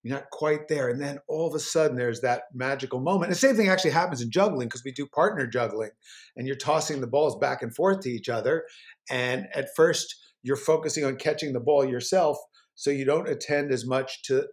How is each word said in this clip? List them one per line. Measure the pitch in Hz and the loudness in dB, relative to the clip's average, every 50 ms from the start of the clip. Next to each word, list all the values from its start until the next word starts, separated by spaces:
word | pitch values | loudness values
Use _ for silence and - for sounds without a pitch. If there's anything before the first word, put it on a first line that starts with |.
| - | -6
you're | 117 135 | -6 -6
not | 139 - - | -6 -8 -12
quite | - - 151 156 156 147 151 | -8 -2 0 0 0 0 0
there. | - 156 143 131 123 | -2 -2 0 0 -2
And | 120 135 | -2 -2
then | 143 143 143 139 _ | -4 -6 -8 -10 _
all | - 156 156 165 | -6 -4 -2 -2
of | 160 143 | -2 -2
a | 156 | -4
sudden | - - - 165 156 156 123 | -6 0 2 2 2 2 2
there's | 123 123 120 113 113 | 0 -2 -2 -2 0
that | - 123 120 120 - - - | 0 0 0 0 -4 -12 -8
magical | 123 127 135 139 135 131 - - 127 | -4 -2 -2 -2 -4 -4 -6 -4 -2
moment. | 131 165 196 185 170 170 | 0 2 2 2 2 0
The | 175 | 0
same | - 262 269 254 | 4 4 6 6
thing | 214 214 190 | 6 4 4
actually | 185 185 185 156 | 4 4 2 2
happens | 139 160 180 180 160 123 | 4 4 2 2 -2 -4
in | 120 113 | -4 -2
juggling, | - 175 196 214 170 131 123 117 | 2 4 4 4 2 -2 -4 -6
'cause | - - - | -8 -10 -12
we | 135 | -10
do | 131 143 143 | -8 -8 -10
partner | - - 147 165 202 110 - 131 | -4 2 2 2 2 2 -2 -4
juggling, | 117 110 123 120 110 101 110 110 104 _ _ _ - - - - _ _ | -2 0 -2 -2 -2 -2 -4 -6 -6 _ _ _ -20 -20 -20 -20 _ _
and | - 131 | -8 -6
you're | 131 139 | -6 -6
tossing | 127 - 143 156 160 147 - 151 139 | -4 0 0 2 2 2 -2 -4 -4
the | 127 | -4
balls | 117 120 143 156 143 - | 0 2 2 2 2 2
back | 104 139 131 123 - 127 | 0 0 0 0 -2 -6
and | 113 - | -8 -2
forth | - 170 190 190 190 | 2 2 2 2 2
to | - 127 | -2 -6
each | 120 110 - 131 | -6 -4 -4 -2
other. | 117 113 107 127 156 165 - - - - - - - _ _ - | -2 0 0 0 0 0 -2 -8 -18 -20 -20 -20 -20 _ _ -6
And | 131 127 123 123 127 202 196 - - | -2 -2 0 0 -2 -4 -4 -6 -6
at | 139 135 - - | -6 -6 -4 4
first | - 160 170 156 - - - - _ _ _ _ _ - | 4 4 4 4 0 -4 -8 -12 _ _ _ _ _ -4
you're | 123 135 | -4 -4
focusing | 123 - - 160 160 160 156 - 160 143 | -2 2 0 0 2 0 -2 -2 0 -2
on | 135 131 | -2 -2
catching | - - 156 147 151 160 147 131 | -2 -2 -2 -2 -2 -4 -4 -4
the | 120 | -2
ball | 113 139 147 143 135 | 2 2 4 4 4
yourself, | 131 123 123 123 - 196 190 170 151 143 - - _ _ _ _ _ _ | 2 -2 -4 -2 0 2 4 4 2 0 -2 -8 _ _ _ _ _ _
so | - - 139 | -4 -2 0
you | 143 139 139 | 0 2 2
don't | 131 147 165 185 - | 2 2 2 0 -2
attend | 147 - - - 147 143 143 143 | -4 -4 -2 0 0 0 2 0
as | 131 120 113 | -2 -2 0
much | 127 131 135 131 131 - - - | 0 -2 -2 -2 -4 -10 -14 -2
to | - 135 131 151 - | 0 0 0 0 -2